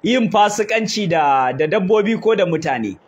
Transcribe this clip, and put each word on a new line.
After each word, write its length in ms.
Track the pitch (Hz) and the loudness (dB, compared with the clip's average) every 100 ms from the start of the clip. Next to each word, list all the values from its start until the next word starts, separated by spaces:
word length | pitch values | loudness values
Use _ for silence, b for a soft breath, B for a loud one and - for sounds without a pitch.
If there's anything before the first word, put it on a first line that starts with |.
yin 260 | 185 254 220 | 0 0 2
fasikanci 760 | 214 208 214 208 220 220 214 196 | 2 2 0 -2 -2 -2 -4 -2
da, 440 | 165 143 135 127 | 0 2 2 0
da 140 | 135 151 | 0 0
dabbobi 540 | 208 185 214 208 220 | 0 2 0 2 0
ko 140 | 220 | 0
da 100 | 214 | 0
mutane. 540 | 180 160 160 127 107 90 | 0 -2 -2 -4 -4 -8